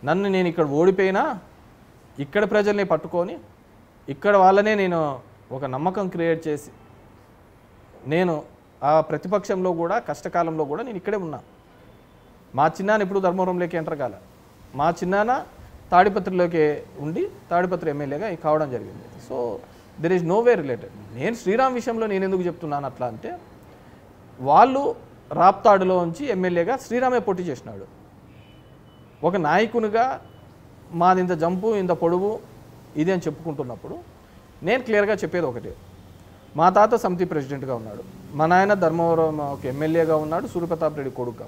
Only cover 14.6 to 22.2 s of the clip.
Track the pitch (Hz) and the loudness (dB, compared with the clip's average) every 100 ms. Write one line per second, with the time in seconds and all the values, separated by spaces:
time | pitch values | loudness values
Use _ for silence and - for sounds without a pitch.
14.6 | - 127 156 170 175 196 214 262 - - | -18 -2 -2 0 -2 0 0 0 -4 -18
15.6 | - - - 175 202 208 185 185 175 170 | -20 -20 2 4 4 2 -2 0 0 2
16.6 | 151 147 - - 147 180 392 - - 175 | 2 0 -8 -12 -8 -6 -6 -8 -4 0
17.6 | 180 180 160 143 143 143 214 165 156 151 | 0 -2 -4 -6 -6 -6 -6 -4 0 0
18.6 | 151 120 95 92 - - - 131 120 101 | 0 -6 -10 -16 -18 -20 -12 -6 -6 -8
19.6 | - - - - 160 185 165 196 233 226 | -14 -20 -20 -6 0 0 2 2 4 2
20.6 | 143 117 98 - 104 110 156 233 175 214 | 0 -6 -8 -18 -18 -6 -6 -4 -2 2
21.6 | 262 247 240 226 220 196 | 2 0 -4 -4 -2 -2